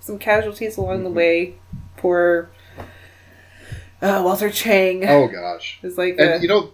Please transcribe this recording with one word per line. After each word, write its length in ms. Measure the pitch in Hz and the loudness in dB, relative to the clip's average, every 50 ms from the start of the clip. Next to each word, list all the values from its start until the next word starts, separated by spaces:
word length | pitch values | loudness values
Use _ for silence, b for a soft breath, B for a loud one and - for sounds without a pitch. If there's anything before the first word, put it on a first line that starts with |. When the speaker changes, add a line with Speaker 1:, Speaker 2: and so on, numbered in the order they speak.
Speaker 1:
some 180 | - - 214 202 | -14 -12 -12 -6
casualties 600 | - 220 208 214 220 214 208 - 226 214 214 - | -2 0 2 2 0 -2 -6 -8 -8 -8 -6 -6
along 240 | 190 185 190 190 185 | -4 -4 -4 -4 -4
the 60 | 180 | -4
Speaker 2:
Mm-hmm. 60 | 170 170 | 0 2
Speaker 1:
way. 360 | 170 170 170 170 180 180 - - - - - - - - - - | 2 2 2 2 0 -4 -8 -14 -20 -18 -16 -16 -16 -18 -10 -4
Poor, 520 | - 180 175 175 175 175 175 170 170 - B B B B B B B B B B B B B B B B B B B B B B B B B B B B B - | -2 0 2 2 4 4 2 2 -2 -6 B B B B B B B B B B B B B B B B B B B B B B B B B B B B B -4
uh, 220 | - 196 196 196 180 | -2 0 2 2 2
Walter 260 | 180 190 196 208 202 | 2 0 0 -2 -2
Chang 560 | 202 - - 226 208 190 190 185 185 185 185 | -4 -2 0 2 4 4 4 2 0 0 2
Speaker 2:
Oh, 220 | 196 143 143 131 - | 4 6 6 4 4
gosh. 500 | 98 90 87 87 87 85 - - - - - | 0 -6 -8 -8 -8 -8 -10 -14 -14 -12 -12
Speaker 1:
is, 160 | 180 180 175 | -8 -4 -2
like, 180 | 180 180 180 175 | -2 0 2 2
Speaker 2:
And, 120 | 151 175 165 | 2 4 2
Speaker 1:
a 40 | 170 | 2
Speaker 2:
you 80 | 175 170 | 2 2
know, 220 | 202 208 - - | 2 2 0 -2